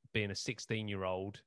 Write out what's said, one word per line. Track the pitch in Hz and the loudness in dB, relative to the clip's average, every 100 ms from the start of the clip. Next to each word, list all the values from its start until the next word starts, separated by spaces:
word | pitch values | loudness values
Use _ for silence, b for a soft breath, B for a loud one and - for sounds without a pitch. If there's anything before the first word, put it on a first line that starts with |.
| - | -2
being | 113 101 | 2 2
a | 98 | 0
sixteen-year-old. | - 113 - 110 107 98 92 92 95 101 | -2 -2 -2 0 0 0 2 0 -2 -6